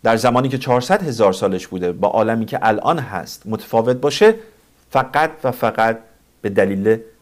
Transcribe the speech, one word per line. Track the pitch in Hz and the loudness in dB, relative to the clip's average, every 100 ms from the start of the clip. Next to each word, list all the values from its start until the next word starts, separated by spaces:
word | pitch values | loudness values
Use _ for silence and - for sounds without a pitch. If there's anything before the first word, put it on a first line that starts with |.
در | 113 113 | 2 2
زمانی | 123 120 135 | 2 2 0
که | 131 | -4
چهارصد | 135 123 123 196 | 0 0 2 -2
هزار | 170 113 101 | -2 2 2
سالش | 92 101 95 - | 2 -2 -2 -6
بوده | 92 90 | -6 -4
با | 87 98 | -2 0
عالمی | 110 110 113 110 | 2 0 0 -4
که | - | -2
الان | 113 107 - 165 | 0 0 0 -2
هست | 131 95 - - 101 | -4 -10 -10 -16 -8
متفاوت | 107 - 117 113 127 | -8 -2 0 0 0
باشه، | 143 143 226 220 - _ _ _ _ | -2 4 4 4 -8 _ _ _ _
فقط | 135 127 143 160 - | -2 0 0 -2 -2
و | 131 | -6
فقط | 123 117 107 113 113 - _ _ _ | -2 -2 0 0 0 -8 _ _ _
به | 104 | -4
دلیل | 98 98 98 101 110 - _ | 0 2 2 0 0 -2 _